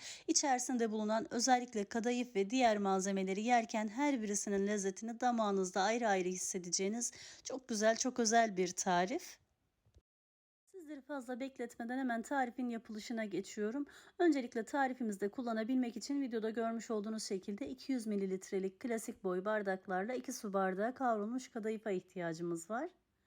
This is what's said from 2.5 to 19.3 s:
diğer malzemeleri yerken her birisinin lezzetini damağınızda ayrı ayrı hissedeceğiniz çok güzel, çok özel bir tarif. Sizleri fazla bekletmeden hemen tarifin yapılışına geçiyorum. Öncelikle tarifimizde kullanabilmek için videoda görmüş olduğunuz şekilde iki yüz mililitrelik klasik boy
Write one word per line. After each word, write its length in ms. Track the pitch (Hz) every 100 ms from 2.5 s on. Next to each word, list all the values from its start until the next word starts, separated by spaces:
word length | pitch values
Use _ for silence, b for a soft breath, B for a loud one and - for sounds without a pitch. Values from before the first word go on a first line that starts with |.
diğer 280 | 262 233 208
malzemeleri 640 | 196 190 190 196 190 190
yerken 460 | 226 240 226 220 214
her 340 | 226 294 269
birisinin 440 | 208 202 208 196 202
lezzetini 540 | 214 190 190 226 226
damağınızda 640 | 247 233 208 196 185 202
ayrı 260 | 196 233 226
ayrı 200 | 190 180
hissedeceğiniz 840 | 185 - 190 175 170 196 233 233 B B B
çok 240 | - 262 -
güzel, 280 | 214 220 226
çok 220 | 254 254
özel 380 | 220 233 226 185
bir 120 | 180
tarif. 680 | - 190 175 190 320 - - _ _ _ _ _ - _ _ _ _ _ _ _
Sizleri 280 | 381 294 285
fazla 400 | 269 285 240 240
bekletmeden 580 | 269 262 240 - 233 254
hemen 240 | 262 233
tarifin 460 | - 277 247 - 240
yapılışına 560 | 226 - 214 - 226
geçiyorum. 600 | 220 185 - - 208 277 285 B B B
Öncelikle 440 | 349 277 233 233
tarifimizde 680 | 220 285 262 254 226 196 202
kullanabilmek 680 | 233 240 220 220 254 240 214
için 240 | - 285
videoda 300 | 262 226 220
görmüş 400 | 226 226 226 -
olduğunuz 320 | 220 208 220
şekilde 460 | - 196 214 202 285
iki 240 | 262 -
yüz 140 | 254 220
mililitrelik 720 | 202 190 185 - 190 190 -
klasik 440 | 233 226 - -
boy 200 | 190